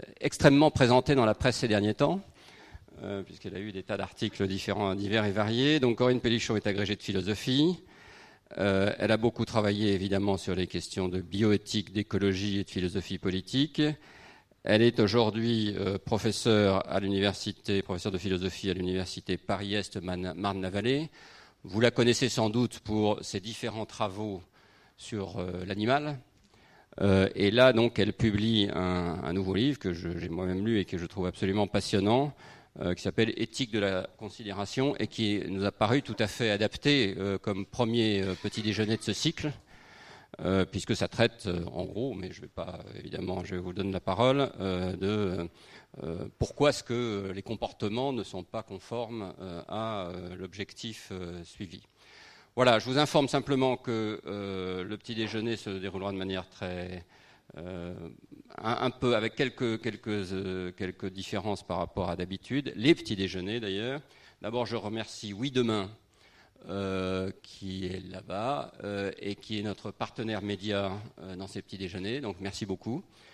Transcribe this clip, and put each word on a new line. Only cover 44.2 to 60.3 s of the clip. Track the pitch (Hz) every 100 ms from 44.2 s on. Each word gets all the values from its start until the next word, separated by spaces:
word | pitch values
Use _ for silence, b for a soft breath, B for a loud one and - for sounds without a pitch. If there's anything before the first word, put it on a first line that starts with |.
| 127 139 147 -
euh, | 95 90 92 90
de, | 95 107 98 90 85 B B B B -
euh, | 80 82 - -
pourquoi | 127 - 143
est-ce | -
que, | -
euh, | 120 120 101 98
les | 95
comportements | - 110 110 - 104 113 139
ne | 123
sont | 98 95
pas | 87 110
conformes, | - 95 - 117 113 117 95 -
euh, | 92 85 -
à, | 107 113 104 90
euh, | 90 90 90
l'objectif, | 92 92 98 - 117 110 -
euh, | 95 87 87
suivi. | 85 - 95 - - B B B B B B -
Voilà, | 127 113
je | 113
vous | 131
informe | 147 160 139
simplement | 143 135 135 131 123
que, | - 113 107 110 -
euh, | 101 98 95 92 92 95
le | 107
petit | - 110
déjeuner | 110 110 113 110
se | 107
déroulera | 95 95 92 98
de | 98
manière | 95 95 92
très, | - 92 90 90 90 90 b b b - -
euh, | 90 92 87 90 82 - - - - -
un, | 110 117
un | 127
peu | - 123 113
avec | 110 -
quelques, | 131 - 123 110
quelques, | 117 98 110
euh, | 104 90